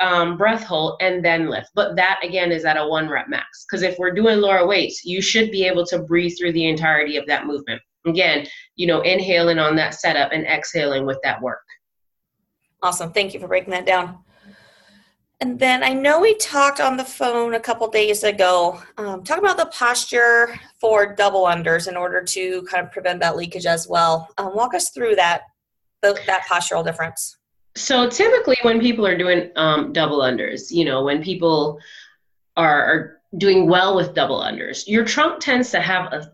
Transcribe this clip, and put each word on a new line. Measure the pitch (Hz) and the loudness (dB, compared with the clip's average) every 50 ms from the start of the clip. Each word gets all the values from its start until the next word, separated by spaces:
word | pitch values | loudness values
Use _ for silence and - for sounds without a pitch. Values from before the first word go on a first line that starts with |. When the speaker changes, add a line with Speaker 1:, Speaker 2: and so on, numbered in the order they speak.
Speaker 1:
um, | 185 185 180 175 170 170 170 | 0 2 2 2 2 0 0
breath | 170 202 220 226 220 | 0 2 2 2 0
hold | 220 - 180 156 156 165 - - | -4 -4 -2 -2 -2 -2 -2 -2
and | 185 185 185 180 165 | -2 0 0 0 0
then | 170 165 165 165 151 | 0 0 0 0 -2
lift. | 117 101 - - - | -4 -6 -8 -6 -2
But | 202 202 - 170 | -2 -2 0 2
that, | 180 180 190 190 185 | 0 2 2 0 -2
again, | 180 180 180 185 175 175 | -4 -4 -4 -2 0 0
is | 170 160 160 | -2 0 0
at | 160 151 | 0 0
a | 156 151 | 0 0
one | 151 160 156 156 151 | 0 -2 -2 -2 -2
rep | 143 127 - 135 | -4 -6 -6 -4
max. | 143 - - - - - - | -8 -8 -8 -10 -18 -20 -12
'Cause | - 196 175 | -8 -4 -2
if | 180 180 180 175 | -2 -2 -2 -2
we're | 185 180 | -4 -2
doing | 175 202 220 226 214 208 | 0 2 2 4 4 4
lower | 202 196 196 185 175 | 4 4 4 4 4
weights, | 185 208 185 143 - - - - | 4 2 2 0 -2 -6 -10 -8
you | 170 180 190 | -6 -4 -4
should | 196 - - 220 220 214 | -2 0 2 0 0 0
be | - 190 185 | 0 0 0
able | 185 180 170 170 | 0 2 0 0
to | 175 185 165 | -2 -2 -4
breathe | 156 151 170 175 175 170 170 - | -2 0 0 0 0 0 -4 -4
through | 175 170 | -4 -2
the | 165 170 165 160 | -2 0 0 0
entirety | 156 156 160 156 156 151 156 147 147 | -2 0 0 0 0 0 0 -2 -4
of | 143 139 | -6 -2
that | 147 143 135 - | -2 -4 -4 -2
movement. | 147 143 143 143 120 113 113 _ _ _ _ - | -6 -6 -6 -6 -8 -10 -10 _ _ _ _ -4
Again, | 165 160 185 180 165 151 147 143 - - - - _ _ | -2 0 2 2 2 0 0 -4 -8 -16 -20 -20 _ _
you | - 175 | -4 0
know, | 170 160 147 | 0 0 2
inhaling | - 175 185 190 185 190 180 170 170 170 165 160 | 2 0 0 0 0 0 2 2 2 2 2 2
on | 156 156 156 | 2 2 2
that | 160 151 - - | 0 0 -2 -4
setup | - - 170 151 143 139 - | -4 -2 0 0 0 0 0
and | 156 156 - | -2 -4 -2
exhaling | - 156 147 - - - 165 147 143 139 135 135 | -2 -4 -4 -4 -6 -4 -2 -2 0 -2 -2 -2
with | 135 135 135 | -4 -6 -4
that | - 135 110 110 | -4 -4 -4 -4
work. | 127 123 117 - _ _ - _ _ _ _ _ _ _ _ _ _ _ _ _ _ _ _ _ _ _ _ - | -6 -8 -8 -8 _ _ -20 _ _ _ _ _ _ _ _ _ _ _ _ _ _ _ _ _ _ _ _ -6
Speaker 2:
Awesome. | - 180 175 - 175 165 | -4 -4 -4 -4 -6 -4
Thank | - 208 196 190 196 | -2 -2 -2 -2 -6
you | - | -10
for | 185 180 | -6 -2
breaking | 185 185 185 196 | -2 -2 -2 -2
that | 185 180 185 | -6 -4 0
down. | 190 185 180 180 175 180 - _ _ _ _ _ - - - _ _ _ _ _ _ _ _ _ _ _ _ _ _ _ - | 2 2 2 0 -4 -10 -18 _ _ _ _ _ -20 -20 -20 _ _ _ _ _ _ _ _ _ _ _ _ _ _ _ -8
And | 269 247 247 233 | -6 -6 -2 0
then | 262 262 254 254 | 2 2 2 2
I | 262 262 262 | 0 0 0
know | 262 269 285 302 330 | 2 2 2 4 4
we | 381 453 427 | 4 4 4
talked | 427 - - 302 285 285 285 277 294 | 2 -2 -2 2 2 2 2 2 2
on | 294 262 262 254 | 0 0 0 -2
the | 262 | -6
phone | 254 - - 269 247 240 240 233 233 233 | -8 -6 -4 -2 0 0 0 -2 0 -2
a | 226 | -4
couple | 226 240 226 226 226 220 | -2 -4 -4 -2 -2 0
days | 220 214 214 214 208 208 - | 2 2 2 2 0 0 0
ago, | 208 202 202 185 180 185 180 175 175 180 - - - - - | -2 2 4 4 4 4 4 2 0 -2 -4 -16 -18 -12 -10
um, | 214 202 190 185 185 | -8 -8 -8 -8 -4
talking | - 302 359 | -4 -2 0
about | 403 392 370 | 2 0 2
the | - 320 | 0 -2
posture | 320 - - 247 240 247 247 - - 254 240 240 233 233 233 233 233 233 - - - _ - | -4 -2 -2 0 0 0 0 -4 -2 2 4 4 6 6 6 4 2 -2 -14 -20 -20 _ -2
for | - 220 220 208 202 202 202 | 0 2 4 4 2 2 2
double | - 202 202 190 196 185 | 2 2 2 4 4 2
unders | 175 175 170 165 165 165 170 170 190 | 2 2 0 0 0 0 0 -2 -4
in | 180 | -6
order | 180 180 180 180 185 | -4 -4 -2 -2 -4
to | 180 180 - 190 185 185 185 185 180 | -4 -4 -6 -4 -4 -4 -6 -6 -8
kind | - - 180 175 | -4 -4 -4 -4
of | - | -4
prevent | - 196 185 180 180 180 | -8 -4 -4 -4 -2 0
that | 170 165 - 165 | -2 -2 -2 -2
leakage | 175 170 - 180 170 | -6 -8 -8 -4 -2
as | 170 170 165 170 175 | 0 -2 -2 -2 -2
well. | 175 170 170 165 165 165 165 - - | 0 2 4 4 2 0 -2 -8 -8
Um, | - 196 190 196 | -8 -6 -4 -2
walk | 214 240 247 247 | -2 -2 0 0
us | 349 - - | -2 -4 -4
through | - 269 240 226 208 | -4 -4 0 2 2
that, | 185 175 170 175 - - _ _ _ _ _ _ _ _ _ _ - | 4 4 2 2 -2 -4 _ _ _ _ _ _ _ _ _ _ 0
the, | - 202 202 196 - | 0 0 0 0 -2
that | - 190 185 | -2 -2 0
postural | - - 180 175 175 - 180 170 165 | 0 0 -2 -2 0 -2 -2 -2 -2
difference. | 165 160 160 160 165 - - - - - _ _ _ _ _ _ _ - | -4 -4 -6 -8 -8 -8 -10 -10 -12 -12 _ _ _ _ _ _ _ -14
Speaker 1:
So | - - - 269 247 247 240 | -10 -4 0 2 2 2 0
typically | - - 427 466 523 480 - 294 254 247 | 2 2 4 4 4 4 4 2 2 4
when | 240 233 226 226 | 4 4 4 4
people | 226 240 226 220 208 | 2 2 2 2 2
are | 190 175 | 2 2
doing, | 170 180 180 180 175 170 - - | 2 2 2 2 2 2 -2 -2
um, | 156 160 156 151 151 147 147 | 0 2 2 2 2 0 -2
double | 147 165 156 147 147 143 | 0 0 0 2 2 2
unders, | 131 127 123 107 - - - - - - | 2 0 0 -2 -4 -6 -8 -10 -10 -4
you | 165 170 160 | 0 0 0
know, | 143 131 131 135 | 2 0 0 0
when | 143 143 156 | 0 -2 -2
people | 160 190 175 - 170 165 160 151 147 151 151 - - - - - - - _ _ _ _ _ _ _ _ - | -2 -4 -4 0 0 2 2 2 0 -2 -6 -10 -16 -20 -20 -20 -20 -20 _ _ _ _ _ _ _ _ -2
are, | 165 165 156 147 147 127 | 0 2 4 4 2 2
are | - 160 156 156 - - _ _ - 196 170 | 2 0 0 -2 -8 -16 _ _ -12 -6 0
doing | 196 196 190 185 170 160 | 2 4 4 6 6 4
well | 180 185 185 196 196 | 4 4 4 2 2
with | 185 170 147 | 0 0 -2
double | - 156 139 - 131 - | -2 -2 -2 0 -2 -4
unders, | - - - - - - - - - | -4 -6 -6 -6 -8 -10 -10 -10 -6
your | 202 214 226 226 | -2 0 0 0
trunk | 220 - 294 302 330 320 - | 0 0 0 0 0 -2 -4
tends | - 294 254 247 247 - | -2 0 0 0 0 0
to | - 175 | -2 -2
have | 156 180 185 185 180 - | -2 0 -2 -2 -4 -4
a, | - 151 151 - | -8 -10 -10 -6